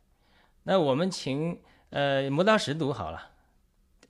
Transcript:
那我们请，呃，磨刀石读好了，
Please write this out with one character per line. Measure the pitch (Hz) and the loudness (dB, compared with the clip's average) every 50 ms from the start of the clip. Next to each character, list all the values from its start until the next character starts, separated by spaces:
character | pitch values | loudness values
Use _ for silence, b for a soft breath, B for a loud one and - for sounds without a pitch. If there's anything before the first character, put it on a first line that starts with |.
| _ _ _ _ _ _ _ _ _ _ _ _ - | _ _ _ _ _ _ _ _ _ _ _ _ -2
那 | 170 185 190 | 2 2 4
我 | 160 139 127 | 4 4 2
们 | 143 180 190 | 2 0 -2
请， | 185 - - - 131 143 160 170 175 - - _ _ _ _ _ | -2 -4 -4 -4 -4 -2 -2 -4 -6 -8 -12 _ _ _ _ _
呃， | - 143 143 139 139 135 139 139 | -4 -2 0 0 0 0 0 0
磨 | 139 151 185 | 0 2 4
刀 | 214 220 208 | 4 4 2
石 | - 127 143 | 2 0 -2
读 | 160 151 135 | -2 -2 -2
好 | 135 110 87 80 | -2 -4 -6 -8
了， | 80 80 - - _ _ _ _ _ _ _ _ _ _ _ _ _ _ _ | -10 -12 -14 -18 _ _ _ _ _ _ _ _ _ _ _ _ _ _ _